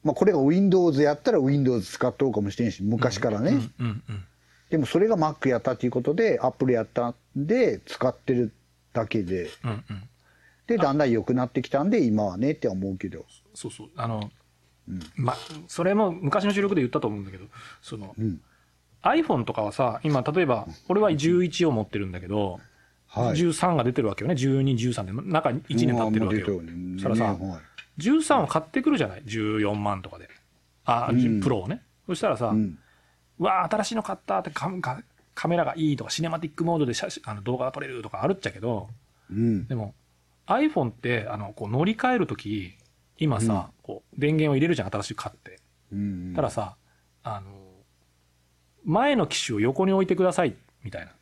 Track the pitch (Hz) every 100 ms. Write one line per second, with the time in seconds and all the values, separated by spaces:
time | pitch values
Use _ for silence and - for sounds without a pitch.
0 | - - 190 175 135 175 196 185 175 139
1 | 147 147 - 214 131 143 131 120 92 -
2 | 127 - 139 104 101 - 117 90 101 113
3 | 127 98 123 104 135 277 - - 120 104
4 | - 104 92 _ _ _ _ 160 131 165
5 | 214 214 156 147 135 120 135 123 123 127
6 | 123 160 226 131 127 - 131 120 110 -
7 | 120 123 _ 139 147 240 208 107 - -
8 | 127 - - 123 113 - _ _ _ -
9 | 110 113 90 92 85 - 120 107 - 104
10 | 104 _ _ _ _ _ - 233 143 139
11 | 139 117 101 127 123 - 123 139 165 220
12 | 127 107 104 90 131 151 131 95 98 95
13 | 95 80 - - _ - 120 - 107 -
14 | 117 110 104 _ _ _ _ _ - 92
15 | - - 127 135 - 151 170 - 175 202
16 | 208 170 156 202 202 202 202 185 123 -
17 | 117 104 98 95 98 - - - - 113
18 | 98 - 110 82 _ _ _ _ _ _
19 | - 294 320 156 113 - 104 - 127 107
20 | 156 139 123 156 165 117 - - - 185
21 | 214 151 156 175 180 - 165 117 104 104
22 | 98 87 90 104 101 87 - _ _ _
23 | _ - 123 151 170 156 180 165 120 127
24 | 110 95 110 139 135 135 135 123 123 117
25 | 95 107 190 160 151 123 - 113 123 120
26 | 110 110 101 104 90 95 82 85 90 92
27 | 98 113 110 92 95 87 - - - -
28 | 175 311 311 285 151 - 156 269 277 269
29 | 113 92 113 110 107 107 101 104 104 98
30 | 90 - 90 - _ _ _ _ - 120
31 | 120 123 123 107 98 117 92 233 _ _
32 | - 175 214 117 120 107 104 78 _ _
33 | _ _ _ _ 175 185 170 214 208 226
34 | 208 190 - 196 185 147 151 185 147 131
35 | - _ _ - 165 170 147 - 156 139
36 | 104 - 165 160 165 - 165 165 135 113
37 | 196 - - 104 98 127 127 143 139 123
38 | 107 - 139 190 - 95 113 110 95 -
39 | _ _ _ 101 117 107 110 127 104 -
40 | _ _ _ _ - 214 302 302 123 -
41 | 120 120 104 107 101 - 107 123 175 220
42 | 254 247 180 104 104 104 90 - _ _
43 | _ _ 156 113 113 101 - _ - 98
44 | _ - 147 156 151 135 165 170 95 104
45 | 101 - - - - - _ _ _ 101
46 | 101 95 90 90 139 - 95 - _ _
47 | _ _ - 104 95 98 95 92 _ _
48 | _ _ _ _ _ _ _ _ 240 180
49 | 277 269 170 - - 107 113 135 190 190
50 | 185 180 185 170 160 - _ _ 110 85
51 | 85 _